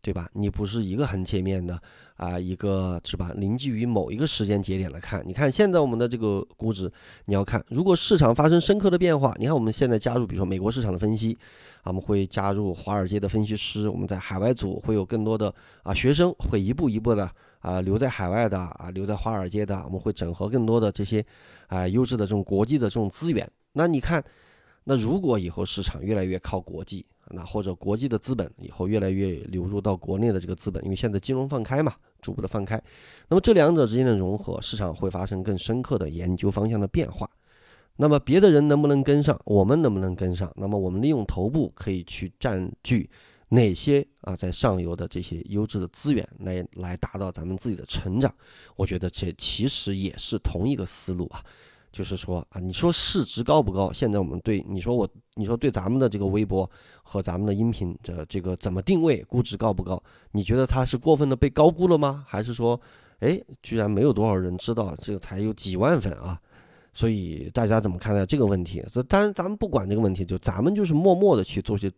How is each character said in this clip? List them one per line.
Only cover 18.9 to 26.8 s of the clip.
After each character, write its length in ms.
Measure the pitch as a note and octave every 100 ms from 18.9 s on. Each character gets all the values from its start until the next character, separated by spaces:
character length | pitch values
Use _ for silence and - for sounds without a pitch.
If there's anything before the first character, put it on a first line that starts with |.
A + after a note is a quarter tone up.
留 100 | F#2
在 120 | G2 G#2
华 160 | A#2
尔 160 | A2 F#2
街 180 | G2+ G2+
的， 160 | F#2+ D2
我 40 |
们 80 | F#2+
会 140 | -
整 200 | - E2+
合 160 | E2+ G2+
更 160 | B2
多 160 | A2+ A#2
的 120 | G#2+
这 120 | -
些， 200 | G2+ G#2+ G#2 - - - _
啊， 220 | F#2 F2+
优 180 | G#2+ B2+
质 100 | A#2+
的 80 |
这 40 | G2+
种 160 | G#2
国 200 | F#2 G2
际 140 | A2 D3
的 80 | A2+
这 80 |
种 160 | A#2 G2+
资 220 | - E3+
源。 180 | A#2+ - _ _
那 160 | C#3 E3+
你 100 | D3+
看， 240 | - E3 - _ _ _ _ _
那 120 | - C3+
如 240 | A2 F3+
果 160 | F3 A2+
以 140 | F2
后 140 | D#2+
市 180 | G2 -
场 180 | F#2+ E2
越 140 | F#2+
来 80 | G#2+
越 160 | F#2 F#2
靠 220 | - F#2+
国 240 | - D#2+